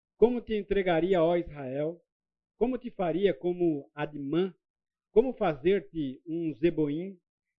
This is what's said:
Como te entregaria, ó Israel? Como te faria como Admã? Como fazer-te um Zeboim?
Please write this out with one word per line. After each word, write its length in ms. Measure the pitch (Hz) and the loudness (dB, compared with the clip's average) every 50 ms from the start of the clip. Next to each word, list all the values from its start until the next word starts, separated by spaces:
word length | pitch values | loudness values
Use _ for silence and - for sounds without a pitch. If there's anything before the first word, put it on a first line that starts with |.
| _ _ _ | _ _ _
Como 240 | - 208 233 247 240 | 2 2 4 4 2
te 160 | 226 - 220 | -4 -4 -4
entregaria, 680 | 208 196 - 196 196 190 185 175 160 165 185 196 175 | -4 -2 0 0 0 2 2 2 2 4 2 4 4
ó 140 | 160 165 175 | 4 4 2
Israel? 680 | 175 170 170 151 143 139 127 127 139 151 156 175 170 _ _ _ _ _ _ _ _ _ _ _ - | 2 0 -4 -8 -12 -8 -6 -4 -4 -4 -4 -6 -8 _ _ _ _ _ _ _ _ _ _ _ -4
Como 200 | 214 247 254 233 | -2 -2 -2 -4
te 140 | - 247 | -8 -10
faria 420 | - - 190 170 156 170 202 190 170 | -6 -4 -2 -2 0 2 2 2 2
como 560 | - - 175 180 180 175 170 156 143 139 _ - | 0 -2 -4 -2 0 0 0 0 -2 -6 _ -10
Admã? 640 | 147 147 156 147 147 143 139 147 165 185 190 170 _ _ _ _ _ _ _ _ _ _ _ | -8 -8 -8 -8 -8 -6 -2 -2 0 -2 -2 -4 _ _ _ _ _ _ _ _ _ _ _
Como 220 | - 208 247 262 233 | 2 2 2 2 0
fazer-te 880 | - 214 180 156 135 127 175 196 196 175 - - 165 151 135 127 - - | -2 0 -2 0 0 2 2 2 0 0 -4 -6 -6 -6 -6 -6 -10 -10
um 280 | 170 160 170 170 160 147 | -8 -6 -6 -4 -6 -4
Zeboim? 640 | - 139 170 160 151 156 143 143 160 180 196 196 180 _ _ _ _ _ _ _ | 0 0 0 2 2 -2 -2 -2 -4 -6 -8 -10 -14 _ _ _ _ _ _ _